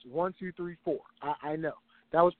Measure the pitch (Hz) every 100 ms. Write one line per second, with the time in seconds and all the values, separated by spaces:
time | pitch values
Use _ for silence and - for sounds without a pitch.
0 | 127 143 180 180 185 175 175 170 175 147
1 | - _ 139 147 147 156 156 - _ _
2 | _ 160 175